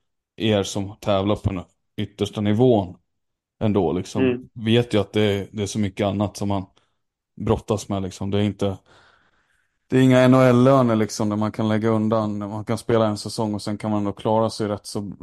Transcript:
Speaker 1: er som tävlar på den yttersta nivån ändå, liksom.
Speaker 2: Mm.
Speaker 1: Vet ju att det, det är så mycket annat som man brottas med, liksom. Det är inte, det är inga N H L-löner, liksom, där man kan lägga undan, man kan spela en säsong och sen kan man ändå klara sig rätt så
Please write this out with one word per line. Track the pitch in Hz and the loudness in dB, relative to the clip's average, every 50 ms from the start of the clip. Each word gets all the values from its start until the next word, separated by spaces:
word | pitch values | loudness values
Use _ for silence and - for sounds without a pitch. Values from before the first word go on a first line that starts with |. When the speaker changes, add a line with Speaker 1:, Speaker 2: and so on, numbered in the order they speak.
| _ _ _ _ _ _ _ | _ _ _ _ _ _ _
Speaker 1:
er | - 104 110 107 101 | -4 -2 0 0 0
som | 95 - - 104 98 98 101 - | 0 -2 -4 -6 -8 -8 -10 -8
tävlar | - 110 101 95 95 101 107 | -2 -2 0 0 0 0 -2
på | - - - | -2 -2 -4
den | 98 90 90 _ _ _ _ _ _ | -4 -6 -8 _ _ _ _ _ _
yttersta | - 104 - _ - 104 - - 110 | -10 -10 -8 _ -4 -4 -4 -4 -2
nivån | 104 107 107 110 127 127 117 104 95 85 87 _ _ _ _ _ _ _ _ _ _ _ _ - | -2 0 2 4 4 4 4 4 0 -2 -8 _ _ _ _ _ _ _ _ _ _ _ _ -4
ändå, | 107 107 98 101 87 78 | -2 0 2 2 2 0
liksom. | 82 90 - - - 110 | 0 -2 -4 -6 -4 -2
Speaker 2:
Mm. | 131 127 123 123 - - | -2 -2 -2 -4 -8 -16
Speaker 1:
Vet | - 117 107 110 113 120 120 - 107 | -14 -6 0 2 2 2 2 2 0
ju | 104 | -2
att | 95 - | 0 0
det, | - 107 107 104 98 101 92 - | 0 0 2 2 0 -2 -4 -6
det | - 107 | -8 -6
är | 101 | -6
så | 95 - 110 | -4 -4 -4
mycket | 104 98 - - 104 | -4 -4 -2 -2 -2
annat | 98 98 101 104 98 - | -2 -2 -2 -2 -4 -4
som | - 104 101 | -6 -4 -4
man | 98 98 95 - _ _ _ _ _ _ _ _ _ _ _ _ _ | -4 -4 -6 -10 _ _ _ _ _ _ _ _ _ _ _ _ _
brottas | - 107 110 110 - - - 110 101 - - | -6 -2 0 0 0 0 -2 -2 -2 -4 -4
med, | 104 98 | -6 -4
liksom. | 95 92 - - 101 98 | -6 -6 -8 -8 -6 -2
Det | 98 101 | 0 0
är | |
inte, | 104 104 98 - 101 98 95 - _ _ _ _ _ _ _ _ _ _ _ _ _ _ _ _ _ _ _ _ _ | 0 0 -2 -2 -4 -4 -4 -6 _ _ _ _ _ _ _ _ _ _ _ _ _ _ _ _ _ _ _ _ _
det | - 127 131 | -2 2 4
är | |
inga | 131 131 127 127 | 4 6 6 6
N | 127 127 131 | 6 6 6
H | 131 | 6
L-löner, | 131 127 120 123 123 135 139 135 123 117 113 | 6 6 6 6 6 6 6 6 4 2 2
liksom, | 110 110 104 - - 110 104 | 0 0 -2 -2 -4 -4 -2
där | 104 | -2
man | 104 107 107 | -2 -2 -4
kan | - - 110 107 | -4 -2 -2 0
lägga | 110 107 110 113 | 0 0 0 0
undan, | 113 110 107 107 117 110 107 104 104 104 | 0 0 0 0 0 0 0 -2 -4 -8
man | 104 98 110 107 107 | -10 -10 -10 -10 -8
kan | - 113 107 | -6 -6 -6
spela | - - 117 113 110 | -2 0 2 2 2
en | 107 104 104 | 2 0 -4
säsong | - 107 - - 113 107 104 | -8 -8 -6 -6 -4 -4 -4
och | 101 | -6
sen | - 110 104 101 | -6 -8 -8 -6
kan | - 107 | -4 -4
man | 107 104 | -2 -2
ändå | 101 101 | -2 -4
klara | 95 - - 117 110 110 113 107 | -6 -4 -2 0 2 2 2 0
sig | - - 110 101 | -2 -4 -6 -4
rätt | 104 98 - | -6 -6 -8
så | - - 107 101 98 - - | -10 -10 -10 -8 -10 -12 -10